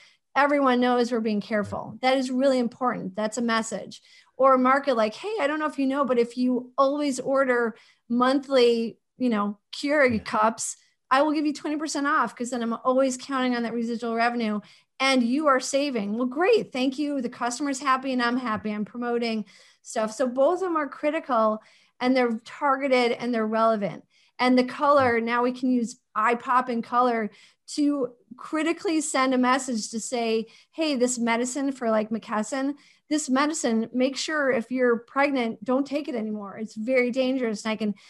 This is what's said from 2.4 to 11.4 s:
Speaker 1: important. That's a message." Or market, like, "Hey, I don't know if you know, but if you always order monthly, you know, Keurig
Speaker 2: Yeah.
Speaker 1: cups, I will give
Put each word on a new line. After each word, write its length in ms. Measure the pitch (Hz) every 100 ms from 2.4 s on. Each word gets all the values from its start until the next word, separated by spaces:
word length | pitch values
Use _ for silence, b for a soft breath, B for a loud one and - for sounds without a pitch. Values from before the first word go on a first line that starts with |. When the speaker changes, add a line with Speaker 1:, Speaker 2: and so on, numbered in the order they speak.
| 277 254
Speaker 1:
important. 580 | 233 - 254 175 185 202
That's 220 | 214 247
a 40 |
message." 600 | 233 226 220 190 - - b b b -
Or 220 | 269 262
market, 380 | 254 277 277 226
like, 180 | 214
"Hey, 200 | - 403 440
I 60 | 285
don't 120 | 311
know 80 | 302
if 120 | -
you 80 | 269
know, 180 | 277
but 140 | 254 240
if 180 | 233 254
you 360 | 254 247 - -
always 420 | 269 294 294 254
order 560 | 262 269 262 240 233 b b b -
monthly, 880 | 240 254 277 269 262 240 233 226 - _ -
you 140 | 254
know, 280 | 208 208 214 _
Keurig 420 | - 285 294 254
Speaker 2:
Yeah. 40 | 214
Speaker 1:
cups, 580 | - 220 220 233 - - b b -
I 120 | 262
will 100 | 302
give 140 | 302